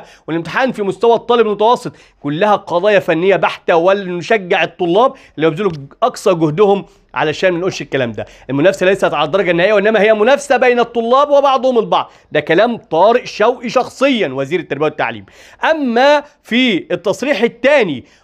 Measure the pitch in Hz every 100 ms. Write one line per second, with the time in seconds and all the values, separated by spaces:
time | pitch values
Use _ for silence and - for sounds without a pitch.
0 | - - - 160 165 185 262 214 196 185
1 | 233 226 226 240 214 202 214 240 156 -
2 | _ _ 143 151 208 202 - 170 202 202
3 | - 160 185 180 185 - - 175 175 202
4 | 185 180 160 226 180 185 165 - 180 185
5 | 254 - - - 156 156 202 151 135 _
6 | 240 - 214 180 160 151 208 196 - _
7 | _ - 151 151 190 170 180 - 147 135
8 | 120 110 104 - - 135 170 196 185 196
9 | 185 151 151 190 180 170 190 214 202 214
10 | 208 220 214 269 - 247 254 240 233 240
11 | 233 262 294 285 277 262 254 247 185 170
12 | 127 - _ - - 165 233 226 - 160
13 | 196 240 185 - 214 254 240 247 - -
14 | 269 247 165 131 139 175 147 139 151 151
15 | 127 113 95 - - - 254 320 269 233
16 | 277 294 294 _ - 226 254 180 - 175
17 | 202 185 254 233 233 - 262 294 202 127
18 | - _